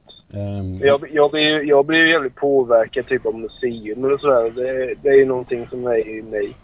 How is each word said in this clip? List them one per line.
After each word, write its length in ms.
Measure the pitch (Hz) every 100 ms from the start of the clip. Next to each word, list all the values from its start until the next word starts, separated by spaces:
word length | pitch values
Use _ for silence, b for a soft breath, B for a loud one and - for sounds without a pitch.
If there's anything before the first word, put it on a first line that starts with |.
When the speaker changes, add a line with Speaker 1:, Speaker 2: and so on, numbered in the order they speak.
| _ _ _
Speaker 1:
Ehm. 440 | 101 101 101 95 92
Speaker 2:
Jag, 180 | 139 143 151
jag 180 | 151 147
blir 100 | 151
ju, 260 | 151 151 147
jag 180 | 143 147
blir 120 | 160
ju 120 | 160
jävligt 240 | 165 135
påverkad, 720 | - 139 139 120 117 110 135 120
typ, 200 | 127 113
av 80 | 113
museum 680 | 110 - 127 117 107 113
eller 140 | 131 139
sådär. 320 | 143 123 117 120
Det, 380 | 127 131 127 110
det 60 | 143
är 60 | 139
ju 60 | 131
någonting 400 | 127 123 120 117
som 160 | 127 123
är 220 | 117 110
i 140 | 110
mig. 340 | 110 107 101 -